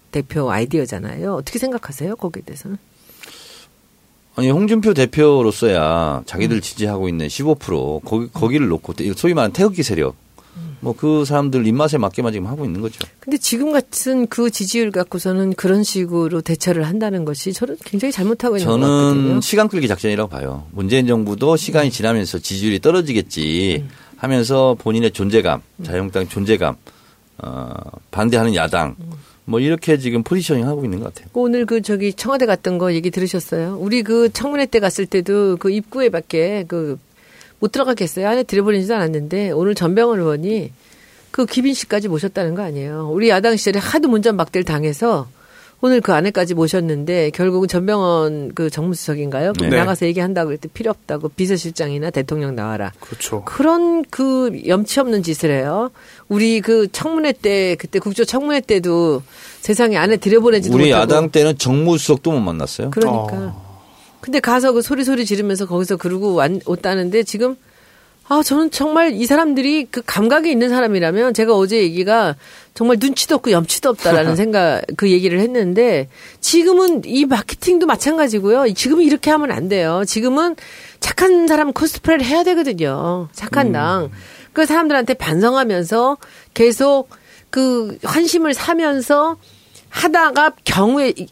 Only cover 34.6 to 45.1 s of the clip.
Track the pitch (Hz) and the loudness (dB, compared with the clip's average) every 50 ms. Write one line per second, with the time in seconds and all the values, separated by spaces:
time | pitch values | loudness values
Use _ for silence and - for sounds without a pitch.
34.6 | 277 262 - 220 202 180 - - 196 - - 190 180 190 202 208 202 196 180 175 | -2 0 0 0 0 0 0 -2 -4 -2 -2 -2 0 0 0 2 2 2 0 0
35.6 | - 190 196 214 208 - - 269 254 233 180 165 - - - 160 165 185 208 202 | -2 -2 -2 -2 -4 -6 -4 0 0 0 0 -2 -6 -4 -2 -2 0 0 -2 -4
36.6 | 175 165 175 170 160 147 131 131 - _ _ _ _ _ - - - - _ _ | -6 -6 -6 -6 -4 -6 -6 -10 -12 _ _ _ _ _ -20 -20 -20 -20 _ _
37.6 | 208 208 - 269 262 262 240 - 190 160 - 190 190 208 233 254 254 - - 202 | -4 -4 -2 -2 -2 -2 0 -2 -4 -6 -4 -4 -2 0 0 0 -2 0 0 0
38.6 | 196 214 208 196 185 202 233 214 170 160 156 151 147 151 185 202 208 190 147 156 | 2 2 0 0 0 -2 -2 -2 0 -2 -2 -4 -4 -4 -4 -4 -2 -2 -2 0
39.6 | 180 202 208 - 180 160 185 226 233 240 226 196 170 156 147 147 165 202 220 208 | 0 0 0 0 0 0 2 2 2 2 2 0 0 0 -2 -2 -2 -4 -4 -4
40.6 | 151 - - _ _ _ - _ - _ _ _ _ _ - - 240 214 - 254 | -4 -8 -12 _ _ _ -20 _ -20 _ _ _ _ _ -4 -4 -4 0 0 0
41.6 | 247 277 269 - - - 214 208 208 202 160 151 180 196 - 202 180 160 170 190 | 0 0 -2 -2 -4 -4 -4 -2 -2 -2 -2 -2 -4 -4 -4 -4 -4 -2 -4 -4
42.6 | 208 165 147 139 139 147 151 156 156 151 156 190 226 226 196 190 202 233 226 208 | -6 -6 -6 -8 -8 -8 -8 -8 -6 -4 -2 2 2 4 4 4 4 2 0 2
43.6 | - 202 190 202 185 - - 311 302 269 226 214 202 233 214 180 160 - - 185 | 0 -2 -2 -2 -2 -2 0 0 2 2 2 2 2 2 2 0 -2 -2 -2 -2
44.6 | 180 170 156 147 156 156 143 - 226 233 | -2 -2 -2 -2 -2 -2 -2 -2 0 0